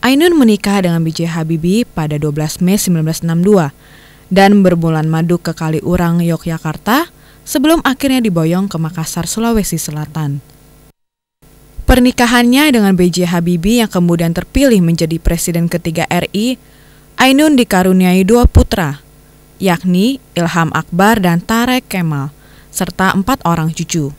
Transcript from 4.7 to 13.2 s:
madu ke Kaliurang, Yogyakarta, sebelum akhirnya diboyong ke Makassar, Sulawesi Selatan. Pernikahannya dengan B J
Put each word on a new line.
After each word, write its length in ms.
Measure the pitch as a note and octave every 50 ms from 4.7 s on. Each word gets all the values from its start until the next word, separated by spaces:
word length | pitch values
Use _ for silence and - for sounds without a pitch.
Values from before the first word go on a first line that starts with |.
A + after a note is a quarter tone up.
| F3 E3+ E3 E3 D#3+ D#3 D#3 D#3+
madu 320 | D#3+ D#3+ E3+ E3+ F3 E3+
ke 160 | - - D#3+
Kaliurang, 640 | - D#3+ D#3+ D#3+ D3+ - - F3 F3+ F3 E3+ E3+ E3+
Yogyakarta, 880 | E3+ E3+ E3 D#3+ - F3 E3 D#3+ - D#3+ D#3 - - - A3 C#4 E4+ - _ - - - - -
sebelum 400 | _ - - D4+ C4 D4+ E4 E4 - C#4+
akhirnya 320 | B3+ - - C#4 C4 C4
diboyong 480 | A#3+ A3+ F3+ E3 D#3+ D#3+ E3+ F3+ G3 G3+
ke 80 | -
Makassar, 480 | E3 D#3+ D#3+ F3 E3+ D#3+ - - F3 E3
Sulawesi 560 | E3+ - - A3+ A#3 A#3 A3 G3 - - D#3+
Selatan. 640 | - - D3+ D3+ D3+ D3+ D#3 D#3+ D#3 D3 C#3+ C#3+ - _ _ _ _ _ _ _ _ _ _ _ _ _ _ _ _ _ _ _ _ _ _ _ _ _ _ - - -
Pernikahannya 880 | B3+ C4 B3 B3+ B3 - B3 A#3 A#3+ A#3+ A#3+ A#3+ B3 C4 D4 D#4 B3+
dengan 160 | A#3 G#3 G3 F#3+
B 160 | F3 F#3 F3+
J 200 | E3 F3+